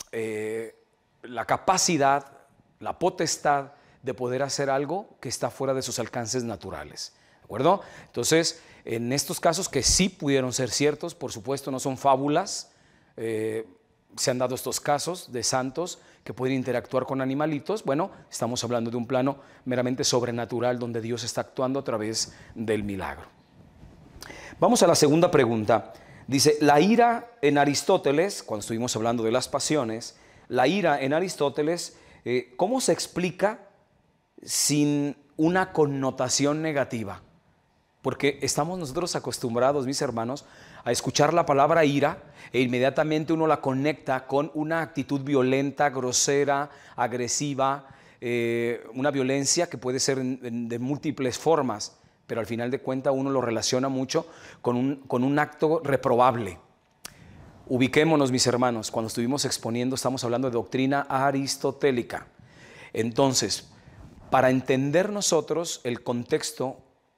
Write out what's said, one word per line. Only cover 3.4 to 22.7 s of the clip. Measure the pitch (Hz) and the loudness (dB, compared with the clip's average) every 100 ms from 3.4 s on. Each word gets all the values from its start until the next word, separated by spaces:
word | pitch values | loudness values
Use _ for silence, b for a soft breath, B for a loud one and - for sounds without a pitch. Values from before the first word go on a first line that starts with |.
| 151 143 135 b b b | 2 0 -2 b b b
de | 127 | -8
poder | 127 123 127 | -6 -4 -2
hacer | 139 - 139 | -2 -2 0
algo | 135 143 185 226 _ | 0 -2 -6 -8 _
que | 127 | -10
está | - 127 | -6 -6
fuera | - 135 | -4 -2
de | 131 | -2
sus | 127 120 | -4 -6
alcances | 110 127 110 127 | -6 -6 -4 -4
naturales. | 117 101 95 76 73 - - b b b | -4 -6 -10 -12 -12 -14 -16 b b b
¿De | |
acuerdo? | - 107 151 190 B B B | -10 -2 2 0 B B B
Entonces, | - 120 160 160 - B B | -6 2 2 2 -4 B B
en | - 117 120 | -8 -6 -2
estos | 139 - 170 | -2 -4 0
casos | 170 160 - | 0 0 -2
que | 139 | 0
sí | 110 - 190 | 2 2 2
pudieron | - 143 135 127 | 0 0 2 0
ser | 120 123 | -2 -2
ciertos, | - 143 147 170 | 0 0 0 -6
por | - 123 | -10 -10
supuesto, | 113 104 139 - | -8 -6 -6 -6
no | 131 | -6
son | 139 127 | -4 0
fábulas, | 139 131 143 156 202 - - b b b b - | 2 4 2 0 0 -6 -12 b b b b -10
eh, | 113 110 110 110 110 _ _ _ _ - | -6 -4 -2 -4 -8 _ _ _ _ -4
se | - | -2
han | 127 | 0
dado | 127 | 0
estos | 127 131 - | -2 -6 -4
casos | - 143 160 180 - | -2 -2 -2 -8 -8
de | 120 | -6
santos | 110 131 131 139 175 - b b | -2 0 -2 -4 -6 -8 b b
que | - | -14
pueden | 107 127 131 | -4 -2 -2
interactuar | 127 120 - 131 127 | -2 -4 -2 -4 -2
con | 131 | -2
animalitos. | 131 139 156 143 - 214 | -2 -2 -2 -2 -4 -4
Bueno, | 170 139 190 B B | -2 -2 -2 B B
estamos | - 113 123 | -6 -4 -2
hablando | 113 120 113 | -2 -2 -2
de | 120 | -4
un | 117 | -2
plano | 131 131 - B B | 0 0 -2 B B
meramente | 127 123 123 127 | -4 0 0 0
sobrenatural | 131 127 120 117 117 120 123 123 | 0 2 0 -4 -4 -2 0 -2
donde | 120 117 | -4 -6
Dios | 113 120 | -4 -6
está | 117 - | -4 -6
actuando | 117 - 131 135 | -6 -4 -2 -2
a | |
través | - 113 107 113 - B B | -2 -2 -2 -4 -6 B B
del | - 110 | -8 -2